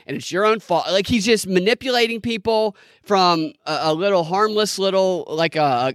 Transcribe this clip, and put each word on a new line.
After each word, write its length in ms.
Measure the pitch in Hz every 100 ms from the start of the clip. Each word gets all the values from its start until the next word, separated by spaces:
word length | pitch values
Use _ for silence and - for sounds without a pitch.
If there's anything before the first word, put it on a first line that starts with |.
| -
and 120 | 127
it's 120 | 120
your 160 | 165 214
own 140 | 220
fault." 280 | - 165 -
Like, 180 | 185 202
he's 180 | 247 196
just 220 | 220 190
manipulating 720 | 185 185 240 262 247 233 226
people 560 | 233 226 226 220 220 - _ _
from 500 | - 202 180 170 156 - -
a, 140 | 151
a 100 | 156
little 320 | 156 202 190 160
harmless 520 | 185 214 214 214 -
little, 480 | 196 190 190 175 -
like, 260 | 156 165 156
a, 380 | 143 123 127